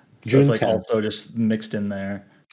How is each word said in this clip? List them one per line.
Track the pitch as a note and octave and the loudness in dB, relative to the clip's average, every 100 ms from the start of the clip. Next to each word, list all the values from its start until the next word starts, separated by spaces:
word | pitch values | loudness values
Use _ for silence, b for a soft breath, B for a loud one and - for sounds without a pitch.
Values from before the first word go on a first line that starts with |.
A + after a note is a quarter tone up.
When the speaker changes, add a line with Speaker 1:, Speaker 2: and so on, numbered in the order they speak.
| b _ | b _
Speaker 1:
So | G#2+ | 0
Speaker 2:
June | C3 | 4
Speaker 1:
it's, | C#3 | 4
like, | A2 | 4
Speaker 2:
tenth. | A#2 | 2
Speaker 1:
also | A2 - A2+ | 0 0 -2
just | G#2+ - - A2+ | -2 -6 -8 -2
mixed | A2 A2 - | 0 0 -4
in | G#2 G#2 | -6 -6
there. | G2 G2 G2 - b b | -6 -8 -10 -14 b b